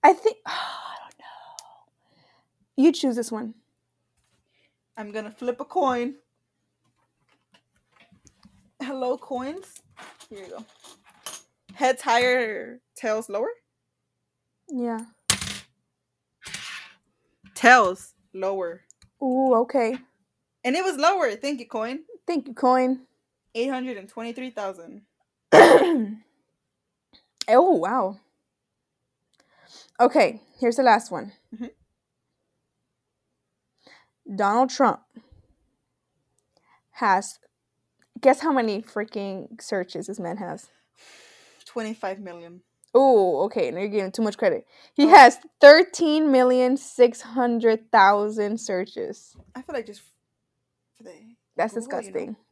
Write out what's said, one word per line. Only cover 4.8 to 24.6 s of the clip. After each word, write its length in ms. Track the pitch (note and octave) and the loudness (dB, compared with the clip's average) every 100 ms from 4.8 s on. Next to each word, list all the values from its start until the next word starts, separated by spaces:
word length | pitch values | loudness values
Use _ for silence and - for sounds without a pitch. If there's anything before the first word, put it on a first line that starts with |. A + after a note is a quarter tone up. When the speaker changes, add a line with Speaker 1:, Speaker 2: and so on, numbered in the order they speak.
| _ - | _ -18
Speaker 2:
I'm 140 | G#3 | -14
gonna 180 | G#3+ G#3+ | -12 -14
flip 300 | - B3 B3 | -10 -8 -8
a 40 | |
coin. 520 | D4+ F4+ C#4+ B3 A#3+ C#4 _ _ _ _ _ _ _ _ _ _ _ _ _ _ _ _ _ _ _ _ _ _ _ _ _ _ | -6 -2 -2 -2 -6 -10 _ _ _ _ _ _ _ _ _ _ _ _ _ _ _ _ _ _ _ _ _ _ _ _ _ _
Hello, 340 | C4 C4+ B3+ B3+ | -12 -8 -6 -6
coins. 640 | - B3 B3+ F4 F#4+ - _ _ - _ - | -8 -10 -10 -12 -18 -20 _ _ -20 _ -20
Here 120 | G3+ | -20
you 60 | F#3 | -20
go. 140 | - A3 _ - - _ _ - - _ _ _ | -20 -20 _ -20 -20 _ _ -20 -20 _ _ _
Heads 280 | - C4 A#3+ | -4 -2 -2
higher, 760 | - A#3 B3 B3+ A#3 G3+ F#3+ A#3+ _ - | 0 0 0 -2 -4 -8 -14 -18 _ -12
tails 340 | A#3 G#3+ A3+ | -6 -6 -6
lower? 180 | G3+ D4+ A#4+ _ _ _ _ _ _ _ _ _ _ _ | -6 -6 -8 _ _ _ _ _ _ _ _ _ _ _
Speaker 1:
Yeah. 260 | C4+ A#3+ A3+ A3+ _ _ - - - - _ _ _ _ _ _ _ - - - - - _ _ _ _ _ - | -10 -8 -10 -14 _ _ -8 -8 -14 -20 _ _ _ _ _ _ _ -18 -16 -16 -18 -20 _ _ _ _ _ -20
Speaker 2:
Tails 600 | - A#3+ B3 G3 F#3 - _ _ | 0 4 6 4 -4 -16 _ _
lower. 480 | F#3+ F#3+ G3 F3 E3+ _ _ _ _ | -10 -8 -6 -10 -12 _ _ _ _
Speaker 1:
Ooh, 320 | C4+ B3+ C4 A#3 | -4 -2 2 0
okay. 420 | A#3+ C#4 A3+ B3+ - _ _ _ _ _ | 0 -2 -2 -6 -14 _ _ _ _ _
Speaker 2:
And 100 | B3 | -6
it 80 | D4 | -4
was 120 | F#4+ C#4+ | -4 -2
lower. 360 | D#4 F#4+ C#4+ G#3 | -2 0 -2 -4
Thank 240 | C4+ C#4+ | -8 -10
you, 80 | A#3 | -10
coin. 320 | A3+ A3 C4+ D#4 A#4 - | -10 -8 -10 -16 -18 -8
Speaker 1:
Thank 220 | E4+ C4 | -8 -8
you, 60 | |
coin. 460 | A#3 B3+ B3+ B3+ C4 - _ _ _ _ | -2 0 2 0 -4 -10 _ _ _ _
Speaker 2:
Eight 140 | A3+ B3+ | -8 -6
hundred 300 | C4 B3+ A3 | -6 -8 -12
and 100 | G3 | -16
twenty-three 420 | - A3+ A#3 B3+ | -14 -14 -12 -14
thousand. 520 | A#3 | -10